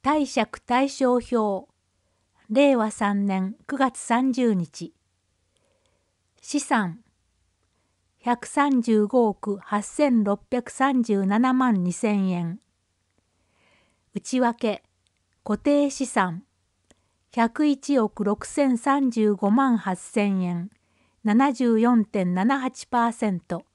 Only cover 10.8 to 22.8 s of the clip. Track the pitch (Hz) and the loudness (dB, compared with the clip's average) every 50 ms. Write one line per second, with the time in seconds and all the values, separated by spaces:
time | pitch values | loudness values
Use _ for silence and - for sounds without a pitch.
10.8 | 262 277 269 254 233 - 208 196 196 190 202 220 247 262 254 254 262 247 220 190 | 0 2 2 0 0 0 0 0 0 0 2 2 2 2 2 2 2 2 2 0
11.8 | 175 180 175 - - 214 208 202 190 190 180 175 170 165 175 - _ _ _ _ | 0 -2 -4 -2 -2 0 0 0 0 0 -2 -2 -4 -6 -8 -10 _ _ _ _
12.8 | _ _ _ _ _ _ _ _ _ _ _ _ _ _ _ _ _ _ _ _ | _ _ _ _ _ _ _ _ _ _ _ _ _ _ _ _ _ _ _ _
13.8 | _ _ _ _ _ _ _ 196 _ - - 254 247 233 233 _ - 220 202 - | _ _ _ _ _ _ _ -12 _ -4 -2 0 0 0 0 _ -4 -4 -4 -4
14.8 | _ _ _ _ _ _ _ _ _ _ _ _ _ - 208 - - 294 285 285 | _ _ _ _ _ _ _ _ _ _ _ _ _ -4 -4 -2 2 2 4 4
15.8 | 285 277 269 - 269 233 - 233 190 180 165 180 - _ _ _ _ _ _ _ | 2 0 -2 -6 -8 -2 0 0 0 0 -4 -10 -12 _ _ _ _ _ _ _
16.8 | _ _ _ _ _ _ _ _ _ _ - 233 226 226 233 - 302 302 277 277 | _ _ _ _ _ _ _ _ _ _ -2 0 0 0 _ 0 0 0 0 -2
17.8 | - - 285 262 220 208 _ - 202 202 208 - - - - 311 285 262 247 233 | -2 -2 0 0 0 0 _ -4 -2 -2 -2 -4 -6 -8 -2 0 0 0 0 0
18.8 | - 285 269 285 277 254 233 226 214 208 208 185 - 196 214 262 269 262 233 208 | 0 0 0 2 0 -2 0 2 2 2 2 0 0 2 2 2 2 2 0 0
19.8 | 170 190 185 - - - - 220 202 202 196 185 180 175 175 175 175 202 _ _ | -2 -4 -6 -6 -8 -6 -2 -2 0 0 0 -2 -2 -4 -4 -6 -8 -10 _ _
20.8 | _ _ _ _ _ _ _ _ - 220 208 233 269 294 254 - 254 240 226 220 | _ _ _ _ _ _ _ _ -2 2 2 4 4 2 0 0 0 2 2 4
21.8 | 226 240 247 233 208 _ - 208 180 180 180 185 196 240 269 277 254 254 262 - | 4 4 4 2 2 _ -2 -2 -2 0 0 0 0 0 0 -2 -4 -6 -8 -10